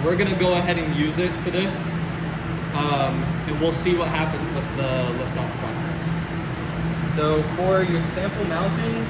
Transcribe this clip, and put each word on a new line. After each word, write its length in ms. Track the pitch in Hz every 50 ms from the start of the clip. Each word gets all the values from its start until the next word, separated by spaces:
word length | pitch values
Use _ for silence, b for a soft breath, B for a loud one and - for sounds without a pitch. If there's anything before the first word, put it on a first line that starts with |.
| 139
We're 120 | 160 180 175
gonna 220 | 196 196 185 170
go 140 | 180 180 180
ahead 240 | 175 175 175 175 170
and 160 | 160 156 147
use 240 | 143 151 156 151 160
it 120 | 180 180 165 - -
for 80 | 185
this, 360 | 170 175 196 196 165 165 165 - - 165 - - - 160 - - - - - - - - - - -
um, 500 | 143 151 147 143 139 135 131 131 135 - - - - - -
and 140 | 156 -
we'll 100 | 156 165
see 240 | 160 - - 185 180
what 120 | 170 170 160
happens 420 | 156 156 156 160 160 156 - -
with 260 | 165 165 165 - - 139
the 140 | 135 131 131 131 127 123 123 127
liftoff 300 | 127 123 - - - - - -
process. 1600 | - 160 165 - - - 165 - - - - 165 - - 160 170 160 147 - - - - - 170 165 165 165 - - - -
So 280 | 156 151 151 156 156 156 - -
for 280 | - 180 185 190 190 185
your 180 | 175 170 165
sample 440 | 160 165 - 180 190 202 196 214 208
mounting 640 | 180 165 165 190 196 - - - - - - -